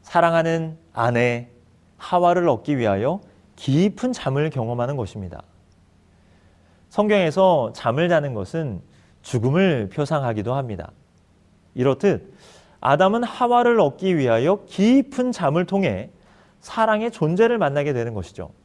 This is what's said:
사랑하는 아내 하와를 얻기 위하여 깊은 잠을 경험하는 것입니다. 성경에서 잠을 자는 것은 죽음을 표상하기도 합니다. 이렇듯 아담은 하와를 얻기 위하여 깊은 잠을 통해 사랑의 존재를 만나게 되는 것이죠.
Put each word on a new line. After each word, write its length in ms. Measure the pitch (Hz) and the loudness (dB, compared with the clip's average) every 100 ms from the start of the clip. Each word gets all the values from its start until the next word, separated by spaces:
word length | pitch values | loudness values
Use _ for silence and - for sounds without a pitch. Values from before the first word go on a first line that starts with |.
사랑하는 760 | - 175 170 165 165 165 160 160 _ | 0 2 2 2 0 -2 -6 -12 _
아내 560 | - 117 120 123 120 120 _ _ _ _ _ | -2 0 2 0 -2 -8 _ _ _ _ _
하와를 500 | - 180 175 175 170 | -4 2 2 4 2
얻기 280 | 113 - 139 | 0 -2 -2
위하여 440 | 110 98 123 185 - _ _ - | 0 0 -2 -4 -10 _ _ -10
깊은 560 | - 139 202 208 254 | 0 2 2 0 -6
잠을 360 | 247 143 135 156 | -4 -4 -2 -2
경험하는 480 | 135 113 120 120 143 | -4 -6 -4 -4 -4
것입니다. 460 | 101 107 92 - _ _ _ _ _ _ _ _ _ _ _ _ _ _ _ | -8 -10 -12 -14 _ _ _ _ _ _ _ _ _ _ _ _ _ _ _
성경에서 840 | - 208 208 165 170 190 160 113 | -2 2 2 2 4 4 4 0
잠을 340 | - 123 127 175 | -4 -2 0 2
자는 260 | 165 143 | 2 0
것은 480 | 113 95 165 147 90 - _ _ _ | -6 -6 -6 -6 -8 -14 _ _ _
죽음을 680 | - 123 120 160 190 135 98 | -6 -2 0 2 2 2 -2
표상하기도 600 | - 139 156 127 107 104 | -4 -2 -2 -2 -4 -4
합니다. 380 | 135 127 95 - _ _ _ _ _ _ _ _ - | -4 -6 -10 -12 _ _ _ _ _ _ _ _ -2
이렇듯 580 | 127 131 202 127 - - - - _ _ | 0 2 0 0 -6 -20 -20 -20 _ _
아담은 420 | - 143 190 233 | 0 2 2 2
하와를 560 | 240 - 240 240 240 226 | -4 -2 2 4 4 4
얻기 380 | 151 - 185 170 | 2 0 -2 2
위하여 460 | 127 113 143 202 - | 2 2 2 -2 -4
깊은 680 | - 208 269 - - 254 | 0 4 4 2 -4 -4
잠을 340 | 233 156 160 180 | -2 -2 0 -2
통해 440 | 196 175 95 113 _ _ _ _ _ | -2 -2 -4 -10 _ _ _ _ _
사랑의 520 | - - 220 214 233 | -12 -2 0 0 -2
존재를 460 | - 156 180 233 240 | -2 -2 2 2 2
만나게 360 | 143 143 143 | 0 0 -2
되는 200 | 127 117 | -2 -4
것이죠. 380 | 107 85 - 82 _ | -6 -10 -12 -16 _